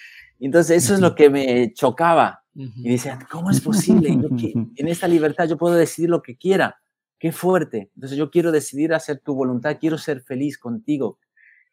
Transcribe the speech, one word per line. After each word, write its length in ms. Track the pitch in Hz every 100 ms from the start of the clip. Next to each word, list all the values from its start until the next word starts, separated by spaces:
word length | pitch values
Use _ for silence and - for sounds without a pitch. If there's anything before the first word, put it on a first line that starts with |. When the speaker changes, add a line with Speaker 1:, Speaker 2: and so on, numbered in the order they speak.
| - - - _
Speaker 1:
Entonces, 420 | 135 170 160 170
eso 100 | 123
es 60 | 196
lo 80 | 175
Speaker 2:
Ujú. 80 | 170
Speaker 1:
que 140 | 147
me 420 | 139 131 123 117
chocaba. 720 | - 131 127 170 160 107 - _
Speaker 3:
Ujú. 180 | 143 131 110
Speaker 1:
Y 140 | 120
decía, 280 | 123 139 127 -
"¿Cómo 200 | 165 180
es 100 | 135
posible? 500 | - 214 147 180 151 139
Yo 80 | 143
qui-, 220 | 123 110
Speaker 2:
<laughs> 240 | 117 110 -
Speaker 1:
en 120 | 151
esta 180 | 170 180
libertad 400 | 170 151 165 170
yo 80 | 160
puedo 180 | 170 175
decidir 340 | 156 - 170
lo 120 | 165
que 140 | - 123
quiera. 440 | 180 190 113 - _ _ _ _
Qué 140 | 165
fuerte. 580 | - 180 185 151 113 98
Entonces, 220 | - 131 139
yo 120 | 151
quiero 200 | 170 165
decidir 440 | 151 - 135 160
hacer 260 | 160 - 135
tu 140 | -
voluntad, 420 | 135 127 123 151 151
quiero 180 | 160 156
ser 240 | - 135
feliz 360 | - 123 143 131
contigo". 600 | 120 113 143 147 110 - _ _ _ _ _